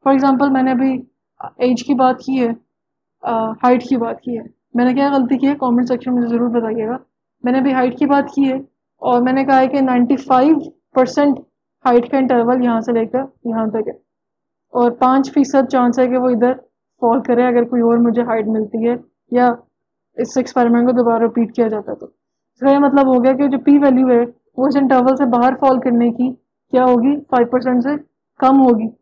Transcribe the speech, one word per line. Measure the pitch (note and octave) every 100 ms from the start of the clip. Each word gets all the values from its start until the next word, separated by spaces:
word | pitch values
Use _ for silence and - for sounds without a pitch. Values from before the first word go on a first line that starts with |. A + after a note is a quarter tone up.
| C#4
For | C#4
example, | C4+ C4 C#4
मैंने | C4+ C4
अभी | B3 C4+ B3+ - _ _ _ - -
एज | B3 A#3+
की | -
बात | C4 B3+ B3+ -
की | C4
है, | A#3 A#3 _ _ _ _ _ _
अ, | - A3+ A3 A3+
height | B3 B3 B3
की | C4
बात | A3+ A3+
की | - A#3
है। | - _ _ A#3+
मैंने | B3
क्या | B3+ C#4
गलती | C#4 A#3+ C4
की | C4+
है, | C#4+
comment | B3+ A#3+ A#3+
section | B3 B3+
में | B3 A#3
ज़रूर | A#3 A#3+
बताइएगा। | A#3 A3 A3+ G#3+ B3+ _ _ _ _ B3
मैंने | C4
अभी | C4
height | C4 B3+ B3
की | C#4+
बात | C#4+ C#4 -
की |
है | C4+ C4 C4+ _ _ _
और | - B3
मैंने | B3 C4 C4+
कहा | C4
है | C4
कि | C#4
ninety | C4 B3 A#3+ C4+
five | - B3+ C#4 D#4 - _ _ -
percent | B3+ - C#4+ C4+ - _ _ _ C4
height | A#3+ A#3+
का | C#4
interval | B3+ B3 A#3 B3+
यहाँ | B3 A3+
से | A3+
लेकर | A#3 A3+ B3 C4+ _ A#3+
यहाँ | A3+ A3
तक | A3 G#3+
है | - _ _ _ _ _ _ _
और | B3 A#3+
पाँच | A#3+ B3+ C4+ C4+
फीसद | - C#4 C4+ C4
chance | C4+ B3 A#3+
है | B3+
कि | B3+
वो | B3+
इधर | A#3+ A#3+ B3+ _ _ _ _
फॉल | A#3+ A#3+
करे | - A#3+ B3
अगर | A#3+ A#3+
कोई | B3
और | A#3 A#3
मुझे | A#3 A#3
height | A#3 A3+ G#3+
मिलती | A3 G#3+ A3+
है | A3+ B3 - _ _
या | A#3+ B3 A#3 _ _ _ _ _ -
इस | A#3+ -
experiment | B3 - A#3+ A#3 A#3+
को |
दोबारा | B3 A#3 A3+ A3+
repeat | A#3 A3+
किया | - A3+
जाता | G#3+ G#3
है। | G#3+
तो | - _ _ _ _ _
इसका | C4+
ये | C#4
मतलब | C#4+ C#4 C4+
हो | B3+
गया | B3
कि | C4 C#4+
जो | C4+
पी | - C#4+
वैल्यू | C#4 B3+ B3+
है, | A#3+ A#3+ - _ -
वो | C4+
इस | C#4
interval | C4+ C4 C4 C4
से | C#4
बाहर | A#3 B3 C4
fall | C#4 C4
करने | B3+ A#3 A#3+
की | A#3 B3+ B3+ _ _ _
क्या | B3+
होगी, | B3+ B3 B3+ D4
फ़ाइव | - B3+ A#3+
परसेंट | B3+ B3 B3
से | B3 D4 - _ _ _
कम | C4 C4+
होगी। | C4 A3+ A3 -